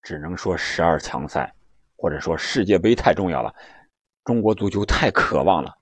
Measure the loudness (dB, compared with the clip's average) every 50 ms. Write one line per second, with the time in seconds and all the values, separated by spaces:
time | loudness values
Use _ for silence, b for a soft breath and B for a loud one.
0 | _ -10 -10 -10 -8 -8 -8 -6 -2 -2 -2 -2 -4 -6 -2 0 2 2 2 2
1 | -2 -6 -8 -8 -8 -4 -4 -4 -4 -4 -8 _ _ _ _ _ _ _ _ _
2 | -4 -4 -4 -4 -4 -4 -4 -4 -4 -4 -2 -2 2 4 2 4 4 4 2 4
3 | 4 2 2 2 0 -2 -2 -2 -4 -6 -8 B B B B B B B _ _
4 | _ _ _ _ _ -2 0 2 2 2 2 2 0 -2 0 -2 -2 0 0 0
5 | 0 0 2 2 0 2 0 2 4 4 2 2 0 -6 -12 _